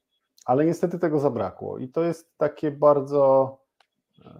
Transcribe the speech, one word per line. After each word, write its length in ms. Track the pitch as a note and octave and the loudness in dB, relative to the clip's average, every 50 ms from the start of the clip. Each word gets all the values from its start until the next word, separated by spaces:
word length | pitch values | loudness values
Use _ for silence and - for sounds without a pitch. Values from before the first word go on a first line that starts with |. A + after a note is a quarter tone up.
| _ _ _ _ _ _ _ _ _ | _ _ _ _ _ _ _ _ _
ale 200 | - B2+ C#3 D#3 | -2 0 2 2
niestety 340 | E3 D#3+ - - F3 F3 F3 | 0 0 -2 -4 -4 -4 -4
tego 200 | F3 D#3+ D3+ D3 | -4 -2 -2 0
zabrakło. 580 | C3+ C#3+ A#2+ A2 G2+ F#2+ - - G#2 G2 G2 A2 | 0 -2 -2 -2 -6 -8 -8 -10 -12 -12 -10 -10
I 120 | B2+ C3 | -12 -8
to 140 | - D#3+ E3+ | -6 -4 -4
jest 340 | E3+ D#3 - - _ _ _ | -4 -4 -6 -12 _ _ _
takie 340 | D3+ D3 D3 - - D3+ | -4 -4 -4 -4 -6 -8
bardzo, 840 | C#3 C#3+ D3+ D3 C#3+ C#3+ C3+ C3+ C#3+ C#3+ C#3 C3+ C3+ C3+ C3+ C3 - - _ _ _ _ _ _ _ _ _ _ _ _ _ | -4 2 4 4 4 4 0 -2 0 2 4 4 4 4 2 0 -4 -12 _ _ _ _ _ _ _ _ _ _ _ _ _
e, 140 | - - | -20 -20